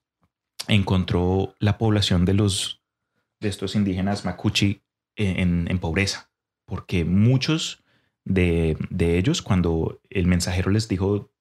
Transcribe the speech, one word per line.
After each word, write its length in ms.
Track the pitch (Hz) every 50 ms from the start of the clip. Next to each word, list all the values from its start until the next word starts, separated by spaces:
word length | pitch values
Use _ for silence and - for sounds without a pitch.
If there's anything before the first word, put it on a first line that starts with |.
| _ _ _ _ _ _ _ _ _ _ _ - - -
encontró 840 | 110 101 95 - 101 92 87 - - 87 90 90 92 95 95 - - -
la 180 | - 104 101
población 480 | - 117 110 107 104 101 - 98 87 87
de 100 | 90 98
los, 460 | 101 107 101 92 - - - - _ _ _ _ _ _ _ _ _ _ _ _ -
de 80 | - 104
estos 260 | 98 - 98 95 -
indígenas 500 | 110 101 98 92 95 95 101 101 98 -
Macuchi 580 | 95 87 - - 110 - - 107 101 98 - _ _ _ _ _ _ _
en, 240 | - 107 95 90 -
en, 260 | 92 90 87 87 85 85
en 80 | 90 90
pobreza, 500 | 87 85 80 92 98 98 - - - _ _ _ _ _ _ _ _
porque 380 | - 101 - - - - 90 80
muchos 800 | 80 90 98 104 117 131 135 135 - 156 160 - - - _ _ _ _ _ _ _ _ _ -
de, 520 | - 95 92 90 87 82 85 82 80 78 - - -
de 280 | - 90 85 85 85 87
ellos, 240 | 92 131 170 - -
cuando 580 | - - 90 85 87 82 82 80 - - - _ -
el 180 | - 101 87 90
mensajero 420 | 90 85 82 92 90 90 90 95
les 160 | 101 110 110 -
dijo 420 | 101 90 98 98 104 101 101 _ _ _